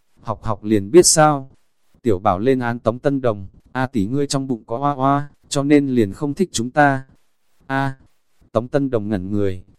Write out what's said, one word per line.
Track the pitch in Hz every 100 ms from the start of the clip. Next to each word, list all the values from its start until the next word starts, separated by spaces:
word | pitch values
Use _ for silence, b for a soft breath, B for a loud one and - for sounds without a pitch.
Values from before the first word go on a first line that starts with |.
| _ _
học | - 107
học | - 101
liền | 104 107 98
biết | 156 175
sao." | 160 156 143 135 _ _ _ _ _
Tiểu | 120 92
bảo | 104 92
lên | 120 131
án | 120 120
Tống | 113 120
Tân | 147 139
Đồng, | 127 104 98 - _
"A | 127 131
tỷ | 117 98
ngươi | 135 139
trong | 139 135
bụng | 117 110
có | 117
hoa | 143
hoa, | 139 135 143 147 _ _
cho | 143
nên | 143 147 139
liền | 127 101
không | 98 147
thích | 139 185
chúng | - 120
ta." | 151 143 135 135 _ _ _ _ _ -
"A." | 135 139 135 - _ _ _ _
Tống | 110 123
Tân | 147 135
Đồng | 120 104
ngẩn | 104 92
người, | 104 101 92 -